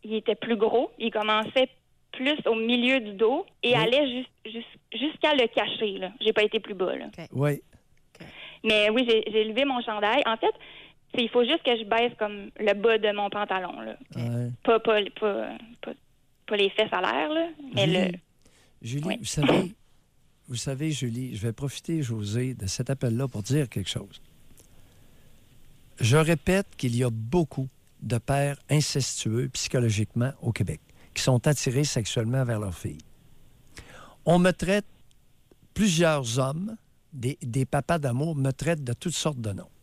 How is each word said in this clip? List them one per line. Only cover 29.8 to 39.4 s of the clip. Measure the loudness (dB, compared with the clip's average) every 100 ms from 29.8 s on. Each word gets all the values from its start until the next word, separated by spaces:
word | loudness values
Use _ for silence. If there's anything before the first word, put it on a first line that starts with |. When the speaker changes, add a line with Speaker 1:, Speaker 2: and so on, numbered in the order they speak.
| 2 2 0 0 -2 -2
Speaker 2:
au | -4
Québec | -2 -2 -4 _ -20 -12
qui | -2
sont | 2 4 4
attirés | 2 0 0
sexuellement | 0 0 -2 -2 0 0
vers | 0 -2
leurs | -4 -6
filles. | -8 -10 -18 -20 -20 -20 -20 -20 -20 -20 -20 -20 -20 -6 4
On | 6
me | 6
traite, | 2 0 0 -2 -20 -20 _ _ _ _ _ -14
plusieurs | 0 2 4 4 4 0 0
hommes, | 0 -2 -6 -10 _ _ _
des, | -6 -6 -4
des | -4 -2
papas | 0 -2 0 0
d'amour, | 0 0 -2 0
me | 0
traitent | 0 -2 -2
de | -2
toutes | -4 -4
sortes | -2 -2 -2